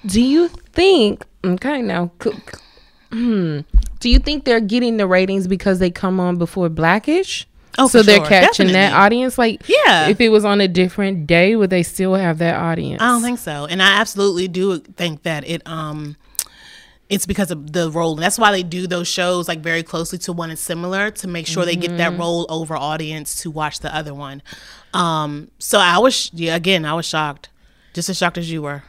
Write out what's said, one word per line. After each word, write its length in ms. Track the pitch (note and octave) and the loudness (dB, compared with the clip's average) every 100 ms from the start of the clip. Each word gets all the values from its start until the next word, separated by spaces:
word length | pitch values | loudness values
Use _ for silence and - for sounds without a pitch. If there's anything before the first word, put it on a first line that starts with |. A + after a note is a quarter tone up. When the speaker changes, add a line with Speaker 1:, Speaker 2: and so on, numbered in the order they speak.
| A3 | -2
Speaker 1:
Do 160 | F#3+ | 2
you 260 | B3 D4 F4 | 4 4 2
think, 760 | - - - F#4 F#4 G#3 - - _ F#3+ | -2 -10 2 4 6 4 0 -12 _ -4
okay, 360 | F3+ C4 C#4+ | -2 -2 -4
now, 300 | A3+ F3 F3 _ | -2 -2 -4 _
c-, 100 | A#3 | -6
c-, 80 | - - - _ _ _ _ _ | -6 -14 -20 _ _ _ _ _
hmm, 480 | A3+ A#3+ G#3+ E3+ D3+ D3 - - - | -4 -2 0 -2 -4 2 2 2 -6
do 100 | A#3+ | 2
you 100 | B3+ | 4
think 240 | - D4 | 4 -4
they're 160 | C4+ A#3 | 0 0
getting 380 | G#3 A#3+ A#3+ A3+ | 2 0 0 0
the 100 | G3 | 2
ratings 400 | F#3 F#3 F#3+ F#3 | 2 2 0 -2
because 320 | F#3+ G3+ F#3 | -2 0 2
they 120 | F3+ | 0
come 280 | F3 F#3+ F#3+ | 0 -2 0
on 180 | F3+ F3+ | 0 0
before 300 | E3+ - E3+ | -4 -2 -4
Blackish? 800 | D#3+ D#3+ G3 G#3+ E4 F#4+ - - _ _ - | 0 0 0 2 -2 -2 -8 -12 _ _ 2
Speaker 2:
Oh, 100 | C4+ | 6
Speaker 1:
So 120 | A#3+ | 8
Speaker 2:
for 60 | G#3 | 8
Speaker 1:
they're 120 | G3+ | 6
Speaker 2:
sure. 100 | D3+ | 6
Speaker 1:
catching 400 | E3 D#4 A#4 F#3+ | 6 6 4 4
that 60 | F#3 G3 | 4 4
Speaker 2:
Definitely. 80 | - G3+ | 6 4
Speaker 1:
audience? 320 | A#3 B3+ A#3+ | 4 -2 0
Like, 240 | A#3 A3 - | 0 0 0
Speaker 2:
Yeah. 400 | B4 D5 F#3+ D#3 | 2 6 4 4
Speaker 1:
if 100 | G3+ | 4
it 80 | A#3 | 6
was 160 | G#3+ | 4
on 160 | G#3 G3+ | 4 2
a 80 | G3 | 2
different 580 | F3 F#3 - G3 F#3+ D3 | 2 0 0 -2 -2 0
day, 300 | E3+ F#3 A3+ | 4 4 4
would 140 | G3 | 2
they 140 | F#3 | 2
still 320 | F3 - F#3+ F#3+ | -2 -2 0 2
have 220 | F#3 D#3 | 0 0
that 160 | E3 - | 0 0
audience? 420 | E3+ E3 C#3+ - | -2 -4 -4 -2
Speaker 2:
I 40 | A#3 | 0
don't 140 | B3 | 2
think 180 | A#3 B3 | 0 -6
so. 260 | - D3 D3+ | -8 -10 -8
And 160 | F3+ | 2
I 200 | F#3+ G3 | 2 4
absolutely 480 | A3 G3 G3+ F3 F#3 | 0 0 -2 0 -4
do 300 | F3 F#3+ F3 | -2 -2 -4
think 440 | - - F3 D3+ | -8 -8 -6 -6
that 240 | - D#3 C#3+ | -6 -6 -6
it, 140 | E3 - | -10 -8
um, 520 | D#3+ D#3 D3+ D3+ D3 _ - - _ - - - _ _ | -10 -8 -10 -12 -14 _ -12 -12 _ -20 -20 -20 _ _
it's 180 | G3 F3+ | -4 -4
because 240 | G3 F#3+ | -4 -4
of 220 | E3 D3 | -4 -6
the 180 | D#3 E3 | -4 -4
role. 240 | D#3 E3 D3+ | -2 -2 -2
And 80 | |
that's 140 | E3+ G3+ | -2 2
why 120 | G#3+ | 2
they 120 | G3+ | 2
do 240 | F3+ F3+ F3+ | -4 -6 -6
those 200 | F3 E3+ | -4 -4
shows, 400 | - F3+ F3+ E3+ | -4 -2 -2 -2
like, 120 | E3 | -6
very 240 | D#3 E3 | -4 -6
closely 340 | E3 E3+ E3 F#3 | -4 -8 -6 -8
to 140 | - | -8
one 160 | E3+ E3 | -8 -8
and 100 | D#3+ | -8
similar 520 | - E3+ F3 F#3+ G3+ | -8 -6 -6 -4 -4
to 160 | G#3+ F#3+ | -6 -10
make 180 | F3 D#3+ | -8 -6
sure 160 | D#3+ | -4
they 140 | F3 E3+ | -2 -2
get 180 | F3 E3+ | -4 -2
that 140 | E3+ | -2
Speaker 1:
Mm-hmm. 80 | F3 | -2
Speaker 2:
role 240 | E3+ E3+ E3+ | -4 -2 -4
over 260 | D#3+ D#3+ D#3 | -6 -6 -6
audience 680 | C#3+ D#3 D#3 D#3 D3+ - | -6 -6 -8 -10 -10 -10
to 80 | F3 | -10
watch 280 | D#3 D3+ - | -8 -8 -8
the 140 | D#3 D#3 | -8 -8
other 180 | D3+ | -10
one. 280 | C#3 C#3+ C#3 - - - - _ | -12 -14 -16 -18 -20 -20 -20 _
Um, 560 | - F3 D#3+ D3+ D3 D#3 _ | -4 -2 -2 -4 -6 -12 _
so 180 | - G#3 | 0 2
I 180 | F3+ F3 | 4 4
was, 140 | B3 | 4
sh-, 160 | - - | 2 -6
yeah, 220 | E3 E3 E3 | -6 -4 -2
again, 280 | F3 F#3+ | 0 0
I 100 | D#3 | 0
was 120 | D#3+ D#3+ | -4 -4
shocked. 420 | D#3+ D3+ C#3+ - _ _ _ _ | -4 -4 -6 -18 _ _ _ _
Just 160 | - E3+ | -10 -6
as 80 | F3+ | -2
shocked 200 | F3 E3+ | -2 -2
as 140 | E3 | -8
you 120 | E3 | -8
were. 200 | D3 C#3+ | -8 -10